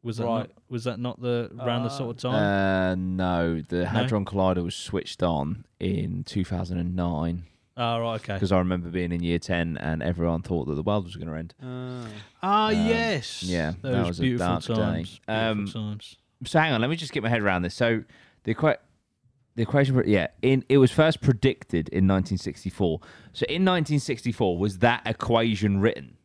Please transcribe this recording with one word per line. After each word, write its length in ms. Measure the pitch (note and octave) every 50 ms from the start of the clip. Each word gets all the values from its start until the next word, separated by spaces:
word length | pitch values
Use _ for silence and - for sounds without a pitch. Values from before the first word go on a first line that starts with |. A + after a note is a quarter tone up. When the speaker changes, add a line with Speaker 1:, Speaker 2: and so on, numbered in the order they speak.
Speaker 1:
Was 140 | - A#2+ G#2+
that 80 | A#2 A#2
Speaker 2:
Right. 240 | A#2+ A2+ A2+ G#2+ -
Speaker 1:
not, 20 | _ - _ _
was 140 | B2+ A#2+ A2+
that 140 | B2 A2+ G2+
not 220 | A#2+ B2 - -
the, 300 | B2 B2 A#2+ A#2+ A#2 - - A#2+
around 220 | B2 A#2+ A#2+ A#2+
the 80 | A#2+ A2+
sort 340 | - - C3+ A#2 A#2 A#2 -
of 0 |
Speaker 2:
Uh, 80 | B2
Speaker 1:
time? 100 | A2 G#2+
Speaker 3:
Uh, 520 | G#2 G2+ G2+ G2 G2 F#2+ F#2+ F#2+ F#2 F#2 F#2
no, 640 | F#2 F#2 F#2 F#2 F#2 F#2 F2+ F2+ E2+ E2+ E2+ E2 D#2+
the 200 | D2 - F2 F2
Speaker 1:
No? 40 | F2
Speaker 3:
Hadron 400 | D2+ - A2+ A#2+ C3 A#2 G#2 F#2+
Collider 400 | - G2 G2 F#2+ F#2 F#2 F#2 F2
was 100 | F2 -
switched 480 | - - - - F#2 - - - -
on 440 | F2+ F2 E2 D2 C#2 D2+ F#2+ A2 - _ _ _
in 460 | - F#2 G2 G2+ G2 F#2 F#2 F#2 F#2+
two 200 | - - G#2 F2+
thousand 340 | - F#2 F2+ F2+ F2 F2+ F2
and 180 | F2 F2+ F2+
nine. 480 | F2+ F2 F2 E2 D2+ E2 E2+ E2+ F2 E2+ - _ _ _ _ _
Speaker 1:
Oh, 240 | - A#2+ A#2 A#2 A#2
right, 140 | A#2 A#2 A2+
okay. 220 | A2 - - G2+ G2
Speaker 3:
'Cause 140 | G2+ F2+
I 60 | G2 F#2
remember 320 | F2+ F2+ F#2 F2+ E2+ E2+
being 220 | E2+ F2+ F2 E2+
in 100 | E2+ F2
year 160 | F2 E2+ E2+ E2+
ten 380 | - - F#2 E2+ E2+ E2+ D#2+ -
and 240 | - D2+ D#2+ D#2+
everyone 400 | B1 D#2+ F2 E2 E2+ E2+ E2 E2
thought 240 | - - F2+ E2 C2
that 80 | C2+ D2
the 80 | D2
world 220 | E2 G2+ G2+ G#2+ F2+
was 120 | F2 G2
gonna 180 | - E2 E2 D#2
end. 180 | D#2+ E2 E2+ - _
Speaker 2:
Uh. 440 | C3 B2+ B2+ B2+ B2+ B2+ B2+ B2 A#2+ A2 G#2+ G#2 G2+ - _ _
Speaker 1:
Ah, 260 | - F#3+ G3+ G#3+ G#3+ G#3+
Speaker 3:
Um, 60 | A3
Speaker 1:
yes. 680 | G#3+ G#3+ A3 A3+ A3+ A#3 A3+ G3+ C#3 A#2 - - -
Speaker 3:
yeah, 300 | F2+ F2+ F2 E2+ D#2 D#2 F2+ F#2
that 100 | - -
Speaker 1:
Those 160 | F2+ G2 F#2 F2
Speaker 3:
was 100 | F2 -
a 40 |
Speaker 1:
beautiful 240 | G#2 B2+ B2 A#2 F2+
Speaker 3:
dark 180 | F2+ F2+ E2+ -
day. 100 | - A#2
Speaker 1:
times. 460 | A2 G#2+ G#2+ E2 E2 E2+ F#2+ - - _
Beautiful 240 | - A2 A2 A2+ A2+
Speaker 3:
Um, 160 | A2 G#2 G2+ G2+
Speaker 1:
times. 480 | - A2+ G#2+ G#2 G#2 G#2+ - - - _ _ _ _ _ C3
Speaker 3:
so 140 | - - D#3+
hang 120 | D#3 D#3+
on, 80 | C3 A2+
let 100 | A2+ C3+
me 60 | E3
just 160 | E3 E3 C#3
get 100 | - D3
my 60 | G#2 A2+
head 120 | A#2+ A2+
around 200 | G#2 G2+ F#2 F2+
this. 120 | F2+ F2 -
So 300 | - A#2+ A#2 A#2 A2 - _ - - - _ _ _ _
the 100 | - A2+
equa-, 220 | - - D#3 - - _ _ _ _ _ _ _ _ _ _ _ _ _ _ _
the 80 | A#2
equation 320 | A2+ - - C#3+ C#3 C3 C3
for, 100 | B2+ -
yeah, 220 | - G#2 F#2+ E2 - - -
in, 220 | - B2+ C3+ C3 - _
it 100 | C3+ C#3
was 120 | C3 B2
first 300 | - - D#3 D#3+ D#3 -
predicted 680 | - C#3+ B2+ G#2 - C3+ - _ - _ - E2+ D#2 -
in 160 | - F#2+ F#2+
nineteen 320 | F#2+ G2 F#2+ F#2 - G2 F2
sixty-four. 600 | - - - - - F#2 - - G2+ E2+ D#2 D#2 - - - - - - -
So 100 | - - -
in 140 | D3 E3+ F#3+
nineteen 360 | F#3 F#3 F3 D#3 D3 D3+ C#3+
sixty-four, 560 | - - C3+ - - B2 A2 - A#2 F#2+ F2 E2+
was 200 | G2 G#2 F#2+ F2+
that 240 | A#2 A#2 A#2+ A#2+ -
equation 720 | A2+ A2 - - - A#2 A2+ A#2 A#2 G#2+ F#2+ G#2+ G#2 G2 G2
written? 360 | G2 A2+ - - C#2 A#1+ - _